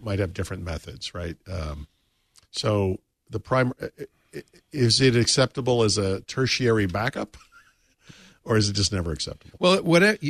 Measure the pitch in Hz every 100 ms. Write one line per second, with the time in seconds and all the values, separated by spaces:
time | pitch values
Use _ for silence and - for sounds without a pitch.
0 | 110 98 95 - 90 95 90 78 98 69
1 | - 87 85 78 - 87 76 73 73 _
2 | _ _ _ _ _ - 110 104 95 95
3 | _ _ - 113 - 131 127 - - -
4 | - _ _ - - _ _ 147 117 113
5 | 135 120 110 - 131 - 123 120 107 101
6 | 95 98 - - 127 - 123 110 95 98
7 | 117 - - - - - _ _ _ _
8 | _ - - _ - 110 101 101 98 98
9 | 82 76 - - - - 180 190 - 170
10 | 202 214